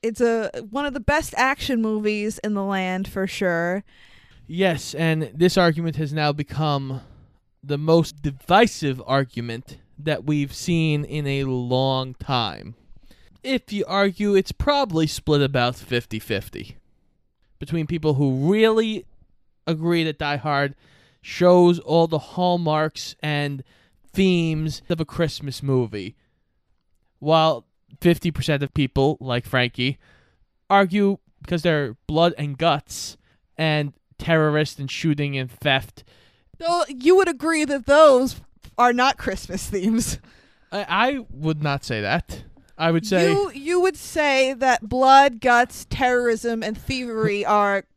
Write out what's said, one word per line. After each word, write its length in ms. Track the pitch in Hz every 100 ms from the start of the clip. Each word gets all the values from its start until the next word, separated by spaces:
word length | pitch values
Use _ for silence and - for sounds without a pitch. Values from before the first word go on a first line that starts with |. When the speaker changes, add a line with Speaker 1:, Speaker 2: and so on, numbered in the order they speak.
Speaker 1:
It's 180 | 226 220
a, 300 | 240 226 214 - 214
one 160 | 233
of 80 | 285
the 80 | 269
best 320 | 214 302 320 -
action 420 | 262 277 - 240
movies 560 | 220 214 214 214 208 -
in 120 | 214
the 120 | 202
land, 440 | 196 190 185 185 196
for 180 | 196 190
sure. 580 | - 185 170 175 190 - _ - - _ - -
Speaker 2:
Yes, 460 | 165 190 160 -
and 360 | 143 165 160 143
this 220 | 127 175 190
argument 400 | 170 156 165 147
has 160 | 151
now 200 | 151 151
become 680 | 147 147 139 156 143 135 135 - - - _ _ _
the 140 | 139 143
most 420 | 151 165 156 -
divisive 800 | 151 135 - 190 233 - 151 131 -
argument 720 | 135 131 - 117 117 - - _ -
that 220 | 151 147
we've 300 | 139 147 139
seen 500 | - - 170 160 147
in 220 | 147 151 143
a 180 | 139
long 680 | 135 127 123 127 135 131 131
time. 600 | 123 - 131 110 62 50 117 _ - - - - _
If 280 | 254 262 -
you 140 | 202 -
argue, 480 | 196 202 180 208
it's 160 | 196 190
probably 540 | - - 285 262 160 160
split 360 | - - 147
about 340 | 135 135 120 127
fifty-fifty 1000 | - 120 - 110 - 101 - - - - _ _ _ _ _ _ _ _
between 280 | 143 165 156
people 280 | 165 151
who 360 | 139 143 131 147
really 540 | 214 220 220 226 214 - - _ _ _ _ -
agree 380 | 160 165 170
that 140 | 160 147
Die 180 | 147 143
Hard 360 | 156 143 139 135 _ _ _ _
shows 580 | - - 180 180 175 170
all 260 | - 165 165
the 120 | 160
hallmarks 960 | - - 180 175 165 151 156 - - -
and 400 | 151 147 143 139 - _ _ _ _
themes 680 | - 190 180 165 156 156 - -
of 120 | 170
a 40 |
Christmas 580 | 156 - 160 - 143 127
movie, 540 | 139 131 117 104 92 - _ _ _ _ _ _ _ _ _ _
while 480 | 147 160 160 131 _ _ _ -
fifty 300 | 170 165 165
percent 320 | 151 139 143
of 100 | 143
people, 420 | - 135 - 135 156
like 260 | 131 120 -
Frankie, 520 | 131 123 - 127 139 _ _ _ _ _ _ _
argue 500 | 196 190 196 196 196 _ _
because 200 | - 175
they're 340 | 175 156 139 113 -
blood 280 | 156 175 170
and 180 | 147 139
guts 580 | 165 147 - - - - _ _ _ -
and 360 | 160 151 147 - _ _
terrorists 600 | - 160 151 151 151 -
and 120 | 135
shooting 460 | - 165 147 143 139
and 140 | 127
theft. 540 | - 147 135 - - - _ _ _ _ -
Speaker 1:
So 240 | 330 349 320
you 280 | 262 269 370
would 120 | 359
agree 360 | 269 311 320
that 220 | 302 277 240
those 540 | 285 311 254 262 - - _ - -
are 160 | 247
not 240 | 240 254 -
Christmas 500 | - 190 - 180 -
themes? 520 | 196 196 226 - - _ _ _ _ _
Speaker 2:
I, 160 | 190 202
I 300 | 180 247 277 233
would 320 | 127 156 156
not 220 | 147 139
say 160 | - 113
that. 420 | 104 156 - - - - _ -
I 140 | 165
would 160 | 165 208
say 240 | 185 -
Speaker 1:
You, 200 | 392 403
you 260 | 269 277 359
would 160 | 370 302
say 580 | - 330 294 269 262
that 340 | 262 262 240 214
blood, 520 | 254 262 269 277 226
guts, 460 | 254 240 247 - -
terrorism, 720 | - 254 247 240 226 233 226
and 140 | 220 220
thievery 680 | - 262 247 220 214 202
<laughs> 20 | -
are 380 | 208 202 196 -